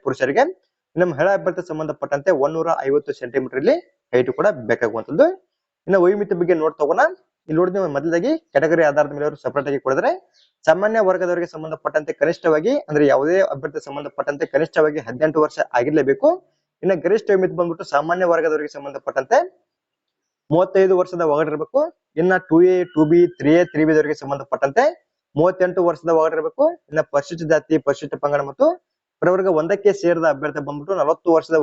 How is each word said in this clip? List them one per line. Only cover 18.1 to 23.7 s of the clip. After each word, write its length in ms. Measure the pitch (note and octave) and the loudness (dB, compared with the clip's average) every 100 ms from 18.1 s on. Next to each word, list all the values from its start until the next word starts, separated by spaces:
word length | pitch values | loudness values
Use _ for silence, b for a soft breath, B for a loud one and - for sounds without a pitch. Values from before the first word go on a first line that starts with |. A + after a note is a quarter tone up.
| F3 | -2
ವರ್ಗದವರಿಗೆ 480 | F3+ E3 D#3 D3+ D3+ | 0 0 0 -2 -6
ಸಂಬಂಧಪಟ್ಟಂತೆ 640 | D3 C#3 C#3 - C3+ C3+ C4 F4+ _ _ _ _ _ _ _ _ _ - | -12 -14 -12 -8 -6 0 0 0 _ _ _ _ _ _ _ _ _ -2
ಮೂವತ್ತೈದು 440 | D#3 F#3 G3 F#3+ F#3 | 0 2 4 4 2
ವರ್ಷದ 260 | F3+ F3 D#3+ | 0 -2 0
ಒಳಗಿರ್ಬೇಕು. 500 | C#3+ D3+ D3+ D#3 C4+ D#4+ - _ D3+ | 0 0 -4 -4 -2 -2 -6 _ -2
ಇನ್ನ 200 | F3+ F#3 | 0 0
ಟೂ 200 | - D#3+ | 2 4
ಎ, 140 | F3+ F#3 | 4 4
ಟೂ 180 | F3+ D#3 | 0 0
ಬಿ, 160 | D3+ E3+ F3 - | 4 4 4 2
ತ್ರೀ 140 | C#3 | 2
ಎ, 100 | E3+ | 4
ತ್ರೀ 180 | F3 | 2